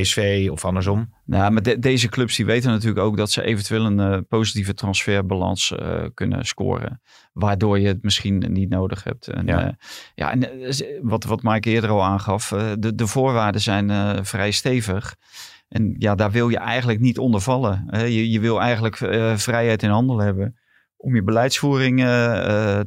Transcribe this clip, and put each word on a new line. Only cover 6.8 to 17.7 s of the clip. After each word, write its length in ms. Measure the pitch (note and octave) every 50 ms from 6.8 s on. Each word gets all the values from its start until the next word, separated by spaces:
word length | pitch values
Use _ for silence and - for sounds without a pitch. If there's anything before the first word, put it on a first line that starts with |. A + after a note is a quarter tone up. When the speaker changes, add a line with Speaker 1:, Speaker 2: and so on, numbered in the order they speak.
| - - B2+ - _ _ - - _ _
Speaker 2:
Waardoor 460 | _ - F#2+ G#2 G2+ F#2 G#2+ G#2+ G2+ G2
je 80 | G2
het 160 | G2+ F#2+ G2+
misschien 360 | - G#2 F#2+ - - G2+ G2 F#2+ - E2
niet 160 | F2 F#2+ G2 F#2
nodig 340 | F2+ F#2+ F#2+ F#2+ - - -
hebt. 240 | - - - - -
En, 180 | - F2+ F2+
Speaker 1:
Ja. 200 | F2+ E2+ E2+ F2
Speaker 2:
eh, 60 | F#2 - - - - - - - - _
ja, 160 | - D2+ C#2
en, 320 | - B2+ B2+ - C3 C3
eh, 80 | B2+ B2+
z-, 120 | C3+ C#3 - - D3 -
wat, 220 | - A2+ G#2 A#2 -
wat 180 | C#3+ A2 -
Mike 280 | - G#2+ A2 A2 G2 A2+
eerder 200 | A2 A#2 G#2+ G#2+
al 140 | G#2+ G2+ F#2
aangaf, 480 | F#2+ G2 G2 F#2+ G#2 F#2+ G#2+ - -
eh, 180 | G2+ G2+ A2 A2 G#2 A2
de, 160 | G#2+ A2+ G#2+
de 120 | G#2 A#2
voorwaarden 540 | G2+ - C3+ C3 C3+ B2 A2+ G#2+ G#2 G2+ G#2
zijn, 300 | G2+ A2+ G2 G2+ G2+ G2+
eh, 260 | G#2 G2+ G2+ G2+ G2+ G2
vrij 280 | G2 - - F#2+ G2 G#2
stevig. 680 | G2+ - - C3+ B2+ B2+ A2 G#2 F#2 G2+ - - - - _ _ - - - - - - _ _
En 260 | - - A2 G2 G2 -
ja, 160 | A2+ G#2 G2+
daar 160 | F#2+ G#2+ G2+
wil 180 | G2+ A#2+ A#2+ A#2+
je 80 | A2+ -
eigenlijk 420 | F#2+ A2 A#2 B2+ B2 A#2+ A2 G#2
niet 180 | B2 B2+ A#2 -
onder 220 | B2 B2+ A2+ G2
vallen. 440 | F#2+ C3 B2+ B2+ C3 G#2